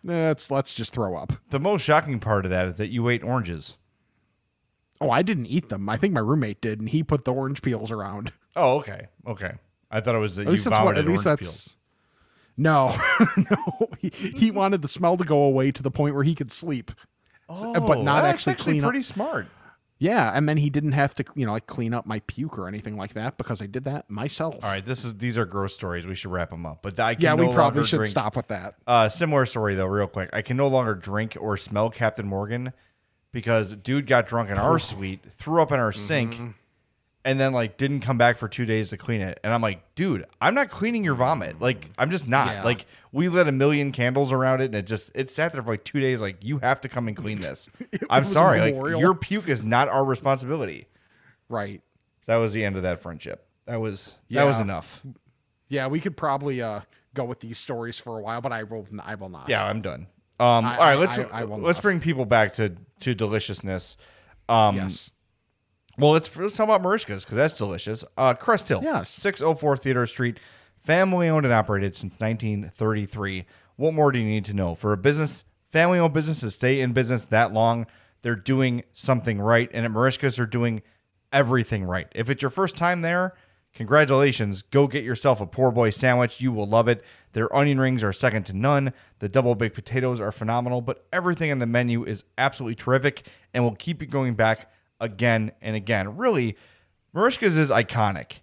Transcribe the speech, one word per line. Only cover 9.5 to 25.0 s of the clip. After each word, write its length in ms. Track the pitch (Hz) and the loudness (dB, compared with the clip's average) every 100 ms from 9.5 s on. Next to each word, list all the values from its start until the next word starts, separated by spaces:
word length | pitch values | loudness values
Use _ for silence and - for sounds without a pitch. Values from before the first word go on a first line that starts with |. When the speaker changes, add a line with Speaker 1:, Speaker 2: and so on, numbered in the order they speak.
| - _ _ _ | -10 _ _ _
Speaker 2:
I 100 | 107 | -4
thought 140 | 113 | 0
it 40 | 113 | 0
was 180 | 107 92 | 0 -2
that 100 | 208 | 2
Speaker 1:
At 40 | |
least 120 | 107 | 2
Speaker 2:
you 60 | 156 | 4
Speaker 1:
that's 100 | 110 | 4
what, 140 | 110 | 4
Speaker 2:
vomited 100 | 101 | 4
Speaker 1:
at 60 | 151 | 2
least 160 | 190 190 | 2 2
Speaker 2:
orange 140 | 147 | 0
Speaker 1:
that's 120 | 87 - | -2 -12
Speaker 2:
peels. 120 | - - _ _ _ _ _ _ _ - | -16 -20 _ _ _ _ _ _ _ -2
Speaker 1:
No. 400 | 156 151 131 113 - - | 4 4 4 2 0 4
<laughs> 180 | 208 - - | 4 4 0
No. 380 | 220 - - - - | 0 -2 -4 -4 -4
He, 100 | 185 | -8
he 420 | - 190 - 226 | -6 -10 0 0
wanted 320 | 202 196 196 | 2 0 0
the 60 | 143 | -2
smell 280 | - 175 175 | -2 0 2
to 80 | |
go 180 | 170 151 | 2 4
away 260 | 143 131 135 | 4 4 2
to 100 | 135 | 0
the 80 | 135 | -6
point 240 | - 147 | 0 0
where 100 | 143 | 2
he 100 | 143 | 0
could 160 | 165 131 | 0 -4
sleep. 400 | - 170 135 - - _ _ _ _ _ | -8 -6 -6 -8 -18 _ _ _ _ _
S-, 100 | 170 | -12
Speaker 2:
Oh, 180 | 220 233 226 | -4 -2 2
Speaker 1:
but 140 | 131 | 2
not 200 | - 143 | 2 4
Speaker 2:
that's 120 | 349 | 4
Speaker 1:
actually 180 | 339 - | 2 0
Speaker 2:
actually 200 | 370 - | -2 0
Speaker 1:
clean 120 | 147 | 0
up. 60 | 143 | 2
Speaker 2:
pretty 120 | 254 | -2
smart. 420 | 262 - 254 294 95 _ - _ _ _ | -4 -6 -4 -4 -8 _ -20 _ _ _
Speaker 1:
Yeah, 320 | 160 233 117 | 0 2 2
and 120 | 113 151 | 2 2
then 100 | 151 | 2
he 100 | 147 | 0
didn't 240 | 143 151 | 0 0
have 220 | 139 139 - | 0 0 -2
to, 80 | 135 | -8
you 120 | - 120 | -4 -4
know, 60 | |
like, 140 | 107 - | -4 -6
clean 280 | - 113 | -6 -4
up 100 | 117 | -4
my 160 | - 107 | -6 -8
puke 380 | - - 151 - | -8 -10 -8 -8
or 100 | 92 | -10
anything 280 | 104 104 104 | -10 -10 -10
like 160 | 98 | -10
that 240 | 107 113 - | -8 -8 -8
because 240 | - 113 | -8 -8
I 40 | 101 | -6
did 180 | 117 | -8
that 260 | 139 147 - | -6 -8 -10
myself. 460 | 101 131 - 160 - | -8 -8 -4 -6 -6
Speaker 2:
All 80 | 110 | -6
right, 140 | 98 | -6
this 200 | 95 127 | -6 -8